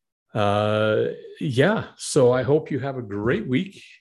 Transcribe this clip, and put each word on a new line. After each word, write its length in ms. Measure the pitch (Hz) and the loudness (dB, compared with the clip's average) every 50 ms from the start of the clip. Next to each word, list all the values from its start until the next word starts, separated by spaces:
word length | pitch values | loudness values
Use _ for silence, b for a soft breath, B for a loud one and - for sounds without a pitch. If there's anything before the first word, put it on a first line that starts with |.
| _ _ _ _ _ _ | _ _ _ _ _ _
Uh, 760 | - 113 101 101 101 104 104 107 107 107 107 107 107 117 117 - - - - - - - | -4 -2 0 2 2 2 2 0 0 0 2 2 2 0 0 -2 -4 -8 -14 -20 -12 -8
yeah, 440 | - 151 113 123 143 190 220 208 - - - _ | -6 -4 2 2 4 4 2 0 -4 -8 -12 _
so 340 | - - - 147 127 120 | -10 -2 2 4 6 6
I 120 | 123 127 120 | 4 2 2
hope 260 | 131 147 151 151 - | 2 2 0 0 -2
you 80 | 156 127 | -6 -6
have 200 | 131 139 131 127 | -4 -6 -8 -8
a 40 | |
great 460 | 113 98 101 104 107 120 160 226 208 143 | -10 -8 -8 -4 -2 0 -2 -2 -2 -2
week. 360 | 127 165 190 196 - - - - - - | -2 -2 -2 -4 -10 -20 -20 -20 -20 -20